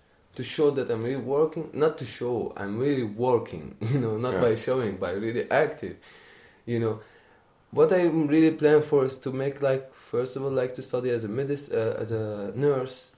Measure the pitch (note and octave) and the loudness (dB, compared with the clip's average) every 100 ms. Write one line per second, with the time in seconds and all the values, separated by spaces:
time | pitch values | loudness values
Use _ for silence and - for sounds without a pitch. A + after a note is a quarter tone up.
0 | _ _ _ - B2 - D3 C3+ A#2+ A2+ | _ _ _ -12 -6 2 2 2 0 -2
1 | A#2 C3+ A#2 C#3+ D#3 E3 - - D#3 D#3 | -2 -4 0 2 2 0 -8 0 0 0
2 | B2 - B2 A#2 F2 - G2+ G#2+ C#3 C#3 | -8 -6 -4 -2 -4 -6 -6 -2 0 0
3 | A2 G#2 B2 A#2 - E2+ D2 - A2+ C3+ | -2 -2 2 2 0 -10 -12 -6 -2 0
4 | A2+ A2 B2 F#2+ A2+ A2 - C3 A2+ F#2+ | 0 -2 0 2 4 2 0 0 0 -2
5 | F#2 G2 A2+ A#2 - C3+ D#3 - G2 - | -4 -2 -2 -2 0 2 2 0 -10 -12
6 | - - - - - _ - A#2 A2+ G#2+ | -18 -20 -20 -20 -20 _ -4 -2 -2 -4
7 | - - _ _ _ _ _ - D#3 F#3 | -10 -20 _ _ _ _ _ 4 4 6
8 | F3 D#3+ C#3+ D#3 D#3+ D#3 D3 D3+ D3+ C#3+ | 4 2 2 4 4 4 6 6 6 2
9 | C3 - C3 C3 C#3 C3+ C#3 C3+ C3+ - | 2 -2 -8 -4 -4 -2 0 0 -4 -18
10 | - A#2+ C3 C3+ C3+ C3 B2+ C3 C3 B2 | -6 -4 -4 -4 -4 -2 -2 -4 -6 -4
11 | B2 A#2 A2 A#2 C#3 C#3+ - - A2+ - | -2 -2 -2 -4 -4 -4 -4 -2 0 -2
12 | A2 A2 G#2+ G#2 G2+ A2 D3 C3+ C3 - | -4 -4 -4 -6 -6 -2 0 0 -2 -8
13 | - | -18